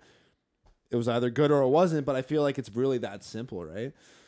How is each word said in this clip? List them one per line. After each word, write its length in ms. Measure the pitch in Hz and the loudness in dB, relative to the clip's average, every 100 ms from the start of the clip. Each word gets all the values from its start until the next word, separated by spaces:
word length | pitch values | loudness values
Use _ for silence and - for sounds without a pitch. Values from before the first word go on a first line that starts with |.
| - _ _ _ _ _ _ _ _ | -14 _ _ _ _ _ _ _ _
It 60 | 120 | -2
was 120 | 120 | 0
either 220 | 120 123 | 0 0
good 200 | 117 147 | 2 4
or 120 | 143 | 4
it 60 | 131 | 4
wasn't, 360 | 147 180 160 139 | 4 4 2 -2
but 100 | 131 | -2
I 60 | |
feel 200 | 127 151 | -2 0
like 160 | 143 139 | 0 -2
it's 120 | 123 | -6
really 240 | 107 135 127 | -2 0 0
that 260 | 107 101 | -4 -10
simple, 400 | - 110 127 98 | -12 -10 -8 -10
right? 280 | 82 90 127 - - - | -10 -8 -10 -10 -20 -18